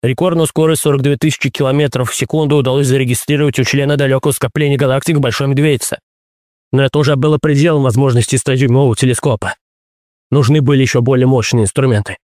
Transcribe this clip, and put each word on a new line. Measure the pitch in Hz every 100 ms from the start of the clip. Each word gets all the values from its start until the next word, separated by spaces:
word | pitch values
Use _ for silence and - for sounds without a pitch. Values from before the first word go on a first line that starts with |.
Рекордную | 127 127 180 170 156
скорость | - 160 151
сорок | 151 143
две | 135 143
тысячи | 160 - 135
километров | - 135 139 147 127 123
в |
секунду | - 131 156 151 147
удалось | 131 131 143
зарегистрировать | 131 131 123 - 143 147 131
у |
члена | 127 139 139 147
далекого | 139 131 151
скопления | 135 127 - 147 139
галактик | 139 131 - 151
Большой | 131 110 139
Медведицы. | 135 151 131 - - _ _ _ _ _ _ _
Но | 131
это | 135 147
уже | 143 143
было | 151 151
пределом | 160 143 160 156
возможностей | 131 117 139 120 110 131
стодюймового | - 131 123 127 139 110
телескопа. | 131 113 - 110 - - _ _ _ _ _ _ _
Нужны | 139 120 151
были | 131 139
еще | 131 -
более | 120 135 127
мощные | 131 110 123
инструменты. | 104 - 131 107 104 95